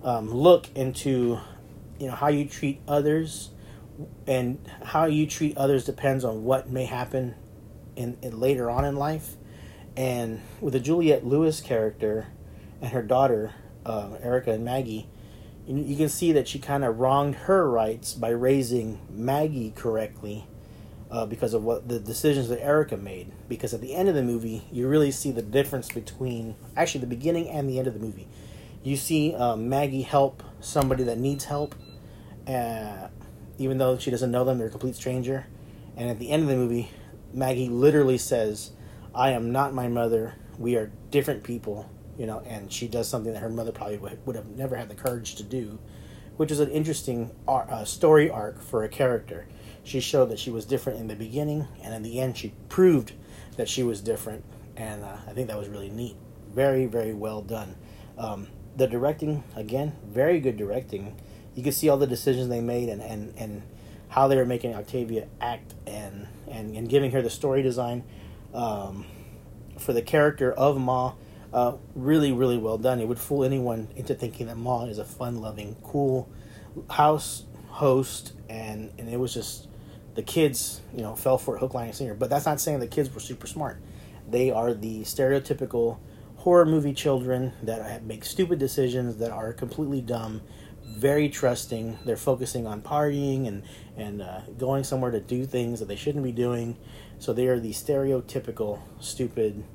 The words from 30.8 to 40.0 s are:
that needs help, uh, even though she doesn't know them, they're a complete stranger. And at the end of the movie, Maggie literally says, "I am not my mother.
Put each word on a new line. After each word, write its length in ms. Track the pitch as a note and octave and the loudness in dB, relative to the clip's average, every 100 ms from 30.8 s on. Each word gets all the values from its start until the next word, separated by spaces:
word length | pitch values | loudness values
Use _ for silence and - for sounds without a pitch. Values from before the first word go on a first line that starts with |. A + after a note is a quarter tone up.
| C3 C3 | 2 2
that 160 | B2 A#2 | 2 0
needs 260 | C3 C#3 - | 0 -2 -2
help, 300 | D3 D3 - - - - - - - - | -2 -4 -6 -16 -18 -18 -18 -18 -14 -4
uh, 600 | - A3+ A3 G#3+ G#2 - - - - - - | -2 -2 -4 -8 -10 -12 -14 -16 -16 -18 -4
even 200 | C3 C3 | 0 4
though 200 | C3 B2+ | 4 4
she 140 | C3+ | 2
doesn't 200 | A#2+ B2 | 0 2
know 120 | B2 | 4
them, 140 | B2+ B2+ | 4 4
they're 100 | A2 | 0
a 40 | |
complete 240 | A#2 C3 A#2+ | -2 -4 -2
stranger. 500 | C3 B2+ B2 C3+ - - - - - - | -2 -2 0 -4 -6 -16 -18 -16 -16 -6
And 140 | A#2 | -4
at 100 | A2+ | -4
the 120 | A#2+ | 0
end 120 | D3+ | 2
of 60 | D#3 | 4
the 60 | C3 | 4
movie, 340 | B2 A#2+ A2+ - - - - | 4 2 -2 -10 -18 -18 -10
Maggie 380 | B2+ C3 B2+ B2+ | -2 0 2 0
literally 480 | A#2+ C#3+ D3+ C3+ B2+ | 6 8 8 6 4
says, 540 | - B2 A2 G#2 - - - - - | 2 2 2 -2 -10 -14 -16 -16 -10
"I 160 | A#2+ C3+ | 2 4
am 220 | B2 A#2 | 4 2
not 220 | B2+ C#3 | 2 2
my 140 | C3 B2 | 0 0
mother. 460 | A#2+ | 2